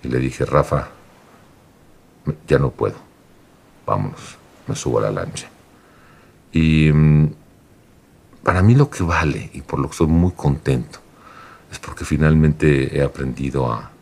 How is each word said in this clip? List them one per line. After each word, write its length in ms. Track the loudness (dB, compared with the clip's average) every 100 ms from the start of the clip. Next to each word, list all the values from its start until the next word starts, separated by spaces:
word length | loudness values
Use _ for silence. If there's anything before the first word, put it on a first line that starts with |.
Y 60 | -4
le 100 | -2
dije, 260 | -2 -4
"Rafa, 440 | 0 0 0 -2 -6 -14 -20 _ _ -20 _ _ _ _ _ _ _ _ -10 -10 0
ya 120 | 0
no 120 | 0
puedo, 260 | -2 -6 -6 -20 _ _ _ _ _ _ _
vámonos", 540 | -4 -4 -4 -10 -20 -20 _ _ -10
me 100 | -8
subo 220 | -2 -2
a 40 |
la 80 | -2
lancha. 380 | -4 -8 -12 -16 _ _ _ _ _ -20 -20 _ _ _
Y, 380 | 0 2 4 4
mm, 420 | 4 4 4 2 -2 _ _ _ _ _ _ _ _ _ -8
para 200 | -2 2
mí 120 | 4
lo 160 | 4 4
que 120 | 0
vale, 480 | -2 0 -2 -4 -8
y 100 | -16
por 160 | -10 -6
lo 100 | -6
que 40 |
estoy 160 | -2 2
muy 240 | 4 2
contento, 680 | 0 -4 -2 -2 -4 -4 -14 _ _ -20 -20 -20 -20 _
es 80 | -18
porque 260 | -16 -14
finalmente 920 | -4 0 4 4 4 4 2 2 0 -2
he 60 |
aprendido 680 | -2 -4 -8 -6 -6 -4 -4
a 180 | -6 -10 -20